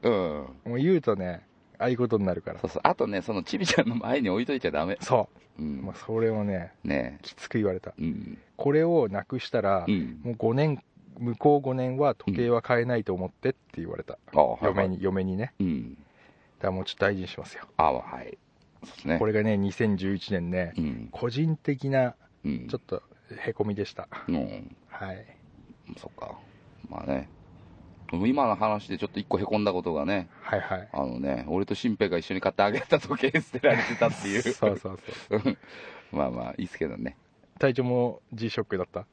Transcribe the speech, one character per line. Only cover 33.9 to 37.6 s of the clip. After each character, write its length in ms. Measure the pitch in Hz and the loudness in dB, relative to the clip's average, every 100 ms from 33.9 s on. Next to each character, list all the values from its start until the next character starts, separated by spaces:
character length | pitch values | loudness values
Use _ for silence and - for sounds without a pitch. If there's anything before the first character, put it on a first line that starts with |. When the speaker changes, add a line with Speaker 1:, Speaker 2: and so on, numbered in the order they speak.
| 120 | 2
Speaker 1:
た 140 | 117 | 0
っ 120 | 110 | 0
て 60 | 101 | -2
い 100 | 101 | 0
う。 40 | |
Speaker 2:
<laughs> 80 | 120 | 0
そ 200 | - 107 | 2 2
う 60 | 92 | 2
そ 120 | 98 | -6
う 100 | 95 - - - | -10 -12 -14 -2
そ 80 | 107 | 0
う。 200 | 117 101 - - | 0 -2 -10 -18
Speaker 1:
<laughs> 320 | - - - | -16 -18 -10
ま 140 | 73 67 | -2 -2
あ 40 | |
ま 200 | 60 58 | -2 -6
あ、 40 | 67 | -6
い 60 | |
い 20 | 90 | -8
っ 20 | |
す 100 | - | -4
け 120 | 78 | -6
ど 80 | 52 | -4
ね。 180 | 58 - _ _ _ | -8 -10 _ _ _
Speaker 2:
隊 160 | - | 0